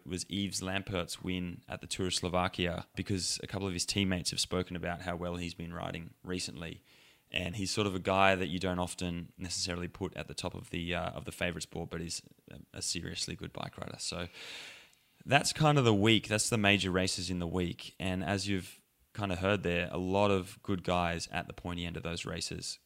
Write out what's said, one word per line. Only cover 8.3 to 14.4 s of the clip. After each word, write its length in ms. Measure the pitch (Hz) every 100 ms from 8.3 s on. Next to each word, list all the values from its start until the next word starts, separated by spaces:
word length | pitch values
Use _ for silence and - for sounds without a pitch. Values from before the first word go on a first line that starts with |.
that 140 | 92 92
you 100 | 90
don't 220 | 92 90
often 480 | 87 - 90 85 85 -
necessarily 500 | 90 - 90 87 87
put 300 | - 90 -
at 100 | -
the 60 |
top 220 | - 90 90
of 160 | 90
the, 240 | 87 85 87
uh, 160 | 85
of 140 | 80 80
the 60 |
favourites 360 | - 90 82 -
board, 240 | 82 82
but 100 | 87
he's 220 | 85 - - - -
a, 280 | - - -
a 20 |
seriously 540 | - 87 87 85 - 87
good 180 | 85
bike 240 | - 50 -
rider. 200 | - -
So 300 | - 87 87 -